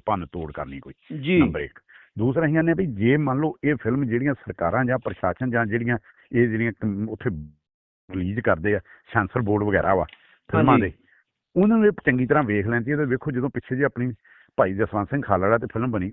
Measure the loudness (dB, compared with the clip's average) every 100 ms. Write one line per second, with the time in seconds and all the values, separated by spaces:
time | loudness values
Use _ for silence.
0 | -4 -6 -6 -10 -10 -10 -12 -12 -16 -20
1 | -14 -8 0 2 2 0 -8 -12 _ -20
2 | _ -4 -2 0 0 2 2 0 -2 0
3 | 2 2 2 0 -2 -2 -2 -2 -2 -2
4 | 0 -2 -2 -4 -8 -6 -2 0 0 -2
5 | -4 -4 -4 -2 -2 -2 0 -2 -2 -4
6 | -6 _ _ 2 2 2 -2 -2 -4 -4
7 | -6 -6 -6 -6 -10 _ _ _ _ _
8 | -12 -6 -6 -2 0 0 0 -2 -4 -18
9 | _ -2 0 -2 0 0 2 2 4 2
10 | 0 -6 _ _ -2 2 6 4 2 -4
11 | _ _ _ _ _ 0 4 4 4 2
12 | 0 0 2 2 2 2 0 -2 -2 -2
13 | -2 -2 -2 -4 -4 -6 -6 -2 -2 -2
14 | -6 -6 _ _ _ 0 0 2 -2 -2
15 | -2 -4 0 2 4 2 0 -4 -2 -2
16 | -4